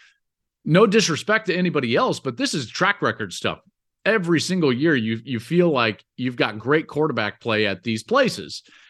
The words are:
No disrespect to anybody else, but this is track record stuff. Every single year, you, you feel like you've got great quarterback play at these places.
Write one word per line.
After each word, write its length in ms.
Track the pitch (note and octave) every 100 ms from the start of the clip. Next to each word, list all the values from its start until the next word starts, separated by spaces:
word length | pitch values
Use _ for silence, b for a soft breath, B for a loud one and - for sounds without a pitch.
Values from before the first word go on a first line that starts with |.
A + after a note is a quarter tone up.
| b b b _ _ _
No 220 | - E3 A3
disrespect 600 | A3 E3+ C#3+ - G#3+ G3
to 100 | F3
anybody 400 | F3+ D3 B2 C#3
else, 240 | B3 -
but 160 | C3+ A#2+
this 180 | C4
is 140 | E3+ A2
track 340 | - F#3 G3+
record 300 | B2+ G#2+ G2+
stuff. 280 | - F#2 D#2 _ _ _ _
Every 360 | - A3+ E3+ D#3+
single 320 | - F#3 D3
year, 220 | B2 E3
you, 260 | C#3 A2 A2+
you 160 | A#2+ A#2
feel 280 | - E3+ F3
like 360 | C3+ A2+ G2+ _ -
you've 200 | B2+ B2
got 240 | B2+ G#2+
great 260 | A#2 D#3 -
quarterback 540 | C#3+ D#3 A#2 G#2 -
play 260 | A#2+ G#2+ G#2+
at 160 | F#2
these 220 | B2 A2
places. 580 | - B3+ B3 - D2 - _ b b